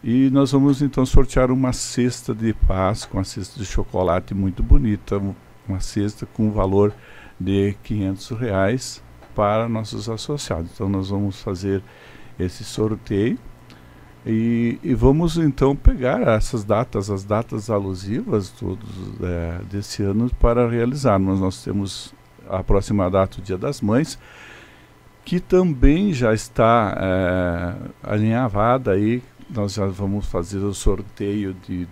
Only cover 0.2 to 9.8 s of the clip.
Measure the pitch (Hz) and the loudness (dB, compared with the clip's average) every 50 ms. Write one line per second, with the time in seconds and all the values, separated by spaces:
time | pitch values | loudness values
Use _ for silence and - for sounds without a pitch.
0.2 | 135 135 131 139 139 135 139 139 135 143 139 131 147 135 - 139 131 127 - - | 4 4 4 4 2 4 4 4 4 4 4 2 0 0 2 0 0 6 8 8
1.2 | 135 - - 135 127 127 131 135 131 127 123 - - - - 131 123 123 117 - | 8 8 4 2 4 4 2 2 0 0 -2 -4 -6 -4 0 0 0 0 0 -4
2.2 | - - 117 107 110 110 107 - - - 95 95 95 92 113 - - - - 95 | -8 -8 -6 -2 -2 -2 0 2 2 2 4 2 2 0 0 -2 -8 -6 -4 -4
3.2 | 95 - - - 92 - - 135 101 - - - 95 - - 90 92 87 85 92 | -4 -4 -8 -10 -12 -12 -10 -10 -10 -4 -2 -2 -2 -2 -2 0 2 2 0 0
4.2 | - - 104 98 98 95 90 - 113 117 143 143 135 110 104 - - - 104 101 | -2 -4 -4 -2 -2 -2 0 -2 4 6 6 6 6 4 -2 -2 -2 -4 -2 -2
5.2 | 98 98 95 - - - - - _ 101 98 92 - - - 107 101 104 104 - | -2 -4 -6 -8 -16 -20 -20 -16 _ -6 -4 -4 -4 -4 -2 -2 -2 -2 -4 -8
6.2 | - - - - 110 107 104 107 95 95 98 101 101 104 - - - - - - | -14 -10 -4 -2 -2 0 0 0 0 2 4 4 4 2 0 -4 -20 -20 -20 -20
7.2 | - - - - 92 95 98 98 98 101 98 - - - 110 104 98 95 95 98 | -20 -20 -12 -6 -2 0 2 2 2 0 -2 -6 -8 -6 -4 -2 -2 -2 -4 -6
8.2 | - - 117 110 127 113 98 95 95 98 123 131 - - - - - - - - | -8 -10 -8 -6 -4 -2 0 2 2 2 0 -2 -6 -10 -14 -16 -20 -20 -20 -20
9.2 | - - - - 104 101 107 110 117 117 113 110 | -20 -10 -2 0 0 2 2 0 0 -2 -2 -4